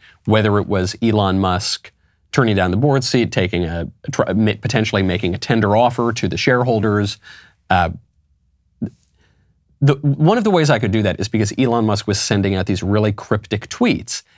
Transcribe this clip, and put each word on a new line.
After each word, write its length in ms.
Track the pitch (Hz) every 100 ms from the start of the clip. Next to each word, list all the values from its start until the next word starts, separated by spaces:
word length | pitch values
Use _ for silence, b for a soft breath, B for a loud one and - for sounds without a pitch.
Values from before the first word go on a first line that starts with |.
| b b -
whether 320 | 107 107 101
it 100 | -
was 260 | 98 92 -
Elon 360 | 117 107 98 95
Musk 500 | 95 90 - - - _ _ _ _
turning 260 | - 117 98
down 160 | 90
the 40 | 90
board 280 | 143 135
seat, 260 | 131 127 113
taking 340 | - 90 87
a, 240 | 85 85 80 -
a 80 | -
tr-, 220 | - -
ma-, 200 | 95 107 110
potentially 440 | - 117 110 104
making 300 | 92 90 90
a 40 | 92
tender 380 | - 117 104 104
offer 360 | 120 123 117
to 140 | 113 95
the 100 | 87
shareholders, 840 | - 123 123 110 107 104 101 - B B B B -
uh, 200 | 92 85 80 _ _ _ _ _ _ _ - - - _ _ _ _ _ _ _ -
the, 140 | 143 143
one 400 | 147 139 156 233
of 60 |
the 80 | 220
ways 180 | 180 151
I 120 | 120
could 100 | 110
do 120 | 110
that 180 | 101 -
is 80 | 101
because 240 | 107 101 -
Elon 260 | 131 117
Musk 240 | 110 101 -
was 100 | 104
sending 360 | - 104 98
out 120 | 95 92
these 160 | 101
really 300 | 92 104 107
cryptic 560 | 104 - 104 - 107 -
tweets, 540 | - 240 - - - -